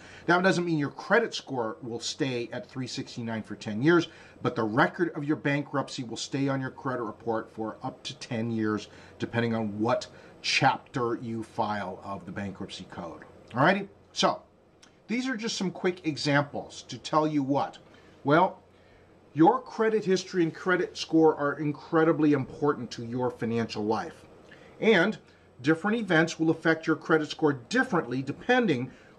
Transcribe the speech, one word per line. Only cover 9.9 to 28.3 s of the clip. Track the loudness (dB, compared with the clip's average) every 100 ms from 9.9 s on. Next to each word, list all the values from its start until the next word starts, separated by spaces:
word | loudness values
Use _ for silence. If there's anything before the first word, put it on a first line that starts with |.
| 0 -4 -16 -20 -10
chapter | -4 2 2 0 -4 -4 -2 -4
you | -6 -8
file | -6 -4 -2 -4 -6 -10
of | -10 -12 -10
the |
bankruptcy | -8 -8 -10 -12 -14 -14
code. | -12 -12 -14 -20 -20 -6 2
All |
righty. | 2 2 -4 -14 _
So, | 0 0 0 -10 _ _ _ -20 _ -6
these | -4 -2
are | -4
just | -4 -2
some | -4
quick | -2 -2 -2 -4
examples | -2 2 2 2 -6 -12 -14
to | -14 -14
tell | -2 0 2
you | 0
what. | 0 0 -2 -8 -20 -20 -20 -4
Well, | 4 6 4 0 _ _ _ _ _ _ _
your | 6 6 6
credit | -2 -2 2 2
history | 2 0 0 0
and | 0
credit | 0 0 0 0 -6
score | 2 6 6 6
are | 0 -2
incredibly | -4 -6 0 4 4 4 4
important | 4 0 0 0 0 -6
to | -10 -8
your | -2 -2
financial | -2 -2 -2 -2 -2
life. | -2 -2 -4 -12 -20 -20 -20 -20 -20 0
And | 4 6 4 0 -12 _ _ -2
different | 0 2 0 -2
events | 2 4 2 2
will | 0
affect | 2 2 2 0
your | -2
credit | 2 2 2
score | 0 2
differently | 0 0 0 2 0 -2 -4
depending | -6